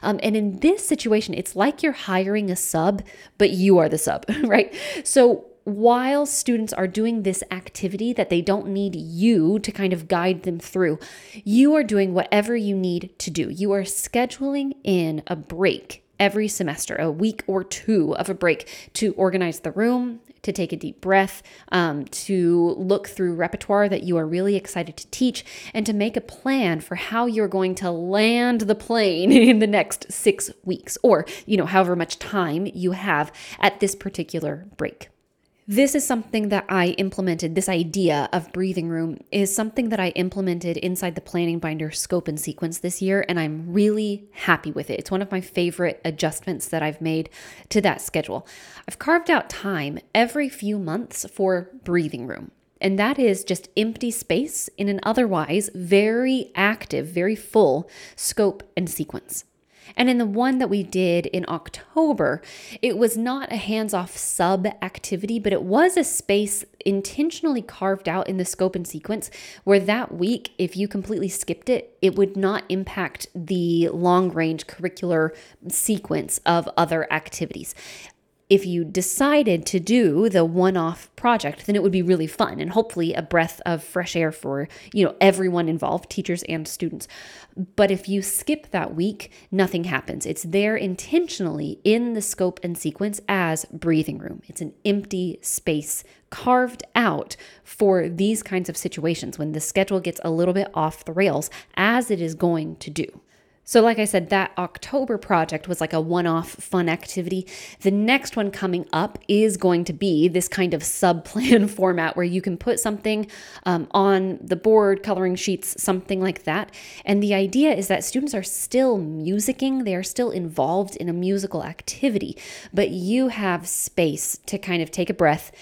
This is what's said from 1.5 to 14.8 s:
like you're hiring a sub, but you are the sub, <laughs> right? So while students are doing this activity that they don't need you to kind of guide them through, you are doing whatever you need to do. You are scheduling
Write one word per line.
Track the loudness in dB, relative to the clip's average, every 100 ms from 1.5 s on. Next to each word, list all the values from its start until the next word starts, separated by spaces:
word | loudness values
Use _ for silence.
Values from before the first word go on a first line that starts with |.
| 0
like | 0 2
you're | -2
hiring | -2 0 0 2 0 0
a | -2
sub, | -2 0 2 0 -4 -16 -6 4
but | 4
you | 6 8 8
are | 8
the | 2
sub, | 0 -2 -2
<laughs> | 0
right? | 4 4 4 -2 -8 -8
So | 2 6 6 6 -4 _ -8
while | 2 4 4 2 0 0
students | -2 0 0 0
are | -2 -2
doing | 0 0 0
this | 0 -2 -4
activity | -10 -12 -6 -6 -2 -2
that | 0 2
they | 2
don't | 2 0 0
need | -2 -2
you | -4 -8 2 4 6 4 2
to | -2
kind | -2 0
of | 0 0
guide | 0 2 0
them | -2 -6
through, | -4 0 2 0 -6 -20 -20 -10
you | 2 6 6
are | 6
doing | 4 2 2
whatever | 0 2 2 2
you | 0 0 0
need | 0 -2 -6 -10
to | -6
do. | -4 -4
You | -2 0
are | 0
scheduling | -2 -6 -2 0 0 -2 -4 -2 -4 -4